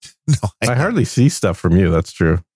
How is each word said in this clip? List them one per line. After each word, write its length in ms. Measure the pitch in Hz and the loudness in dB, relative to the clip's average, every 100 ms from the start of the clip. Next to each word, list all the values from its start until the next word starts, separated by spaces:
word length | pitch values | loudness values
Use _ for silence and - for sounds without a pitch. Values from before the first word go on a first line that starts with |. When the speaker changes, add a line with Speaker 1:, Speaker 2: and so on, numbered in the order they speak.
Speaker 1:
<laughs> 240 | - _ - | -20 _ -2
No, 220 | 151 101 - | -2 -4 -6
I 80 | 113 | -4
Speaker 2:
I 40 | 123 | 0
hardly 300 | 175 226 117 | -2 -2 -2
see 220 | - 131 | 2 2
stuff 300 | - 98 87 | 2 -4 -2
from 180 | 90 87 | 0 2
you. 140 | 90 | 2
That's 220 | 82 82 | 0 -2
true. 280 | - 82 82 - | -2 0 0 -4